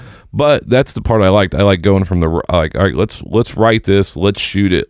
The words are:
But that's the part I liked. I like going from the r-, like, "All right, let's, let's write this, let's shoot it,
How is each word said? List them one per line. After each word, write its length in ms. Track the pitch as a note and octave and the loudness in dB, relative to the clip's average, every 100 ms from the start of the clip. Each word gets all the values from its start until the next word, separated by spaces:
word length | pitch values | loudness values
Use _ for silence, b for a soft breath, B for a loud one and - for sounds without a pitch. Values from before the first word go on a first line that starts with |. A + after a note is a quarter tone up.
| B B B | B B B
But 380 | C#3+ D3 C#3 - | -2 0 0 0
that's 240 | B2 - | 0 0
the 80 | - | -4
part 220 | - A2+ | -2 2
I 60 | F#2+ | 4
liked. 260 | G#2 F#2+ - | 2 2 0
I 80 | |
like 180 | G2+ F#2 | 2 2
going 220 | F#2 G2 | 2 2
from 160 | F2+ F2+ | 2 0
the 80 | E2 | 0
r-, 140 | E2 - | -2 -2
like, 240 | F2 D#2+ - | -2 -2 0
"All 80 | |
right, 100 | F#2+ | -2
let's, 300 | B1+ G#2+ - | 0 -4 -6
let's 340 | - A2 A#2+ - | -4 -2 -2 0
write 280 | A2+ A2 - | 0 2 2
this, 300 | G2 G2 - | 0 0 -2
let's 240 | G2 G2+ | -2 -2
shoot 320 | - F#2+ G2 | -4 0 0
it, 140 | F2+ | 0